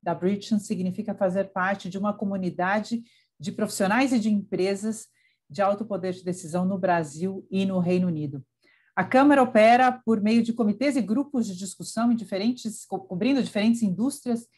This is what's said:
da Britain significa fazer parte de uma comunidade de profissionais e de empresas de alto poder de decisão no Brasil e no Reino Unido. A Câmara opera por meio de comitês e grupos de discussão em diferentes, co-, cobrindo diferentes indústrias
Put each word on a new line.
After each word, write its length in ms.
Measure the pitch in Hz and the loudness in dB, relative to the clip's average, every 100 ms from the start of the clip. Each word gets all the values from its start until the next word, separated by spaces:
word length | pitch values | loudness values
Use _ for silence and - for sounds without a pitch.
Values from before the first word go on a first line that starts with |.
da 140 | 175 | -6
Britain 460 | 170 185 202 - 208 | -2 0 -2 -2 -2
significa 520 | - 185 185 180 208 | -2 -4 -4 -4 -6
fazer 380 | 196 190 190 196 | -2 0 0 -2
parte 380 | 190 185 196 180 | -2 -2 -4 -6
de 80 | 190 | -4
uma 140 | 208 | -4
comunidade 920 | 202 196 196 180 151 180 208 208 233 - _ _ - | -4 -4 -4 -4 -2 0 -2 -2 -6 -8 _ _ -12
de 140 | 156 | -10
profissionais 640 | 208 208 - 190 226 269 | -4 -4 0 2 2 2
e 80 | 247 | 2
de 100 | 214 | 2
empresas 760 | 208 185 185 190 196 214 214 - _ _ _ - | 0 0 -2 -2 -2 -4 -6 -12 _ _ _ -10
de 100 | 147 | -2
alto 240 | 196 208 | 0 0
poder 280 | 208 190 185 | -4 -4 -4
de 100 | 180 | -6
decisão 420 | 180 175 156 175 | -6 -8 -4 -2
no 140 | 185 196 | -2 0
Brasil 680 | 180 170 151 151 190 190 - | 0 0 -2 -4 -6 -6 -6
e 160 | 190 190 | -2 0
no 140 | 185 | 0
Reino 260 | 175 180 180 | 2 2 0
Unido. 380 | 156 147 139 - _ _ _ _ | -2 -4 -8 -12 _ _ _ _
A 80 | - | -4
Câmara 400 | 180 254 285 277 | 2 6 6 6
opera 480 | 240 220 220 240 254 | 6 6 8 8 4
por 300 | 247 - 226 | 2 0 0
meio 200 | 208 233 | 4 2
de 120 | 233 | 2
comitês 440 | 233 214 - 285 262 | 0 0 0 0 0
e 60 | |
grupos 460 | 190 226 285 254 196 | 0 -2 -2 -2 -4
de 80 | 180 | -6
discussão 560 | 190 - 165 220 240 | -12 -12 -10 -2 0
em 20 | |
diferentes, 720 | 233 185 190 220 247 220 - - | 0 -2 -2 -2 -2 -6 -12 -10
co-, 140 | - | -10
cobrindo 420 | - 180 240 277 | -6 -2 0 2
diferentes 400 | 180 208 220 233 | 0 0 2 2
indústrias 640 | 208 175 262 - 247 233 - | 0 0 -2 -2 -4 -6 -6